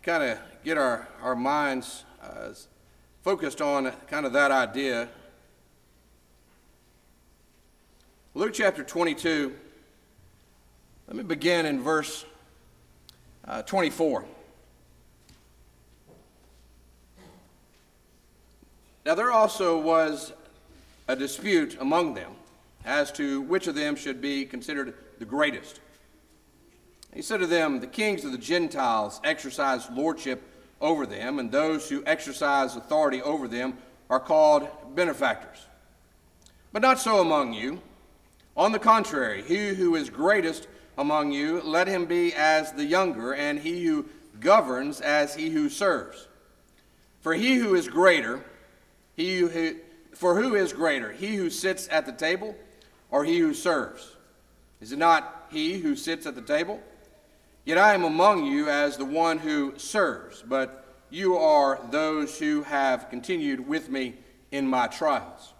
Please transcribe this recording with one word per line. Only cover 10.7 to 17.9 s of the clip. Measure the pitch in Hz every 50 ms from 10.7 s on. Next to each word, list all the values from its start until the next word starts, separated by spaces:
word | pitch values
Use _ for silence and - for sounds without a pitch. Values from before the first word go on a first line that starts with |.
| _ _ _ _ _ - _ -
let | -
me | - 254
begin | 180 165 147 139 170 175 170 165
in | 156 143 135 123
verse, | 147 160 156 147 - - - - - - - _ _ _ _ _ _ _ _ _ _ _ _ _ - - _ _ - - _ -
uh, | - - - -
twenty-four. | - - 196 175 151 - - 165 156 127 95 - - - - - - _ _ _ _ _ _ _ _ _ _ _ _ _ _ _ _ - _ _ _ _ _ - _ _ _ _ _ _ _ _ _ - - _ _ _ _ _ _ _ _ _ _ _ _ _ _ _ _ _ _ _ - 185 175 - 185 _ _ _ _ _ _ _ _ _ _